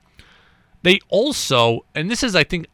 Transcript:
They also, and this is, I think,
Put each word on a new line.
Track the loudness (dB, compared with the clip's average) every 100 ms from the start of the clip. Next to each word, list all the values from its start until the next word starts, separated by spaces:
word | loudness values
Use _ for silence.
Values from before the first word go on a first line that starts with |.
| _ _ -20 _ _ _ _ _
They | 0 0 0
also, | 0 0 -2 0 2 2 2 -4
and | -8 -6
this | -4
is, | -2 0
I |
think, | 0 -4 -8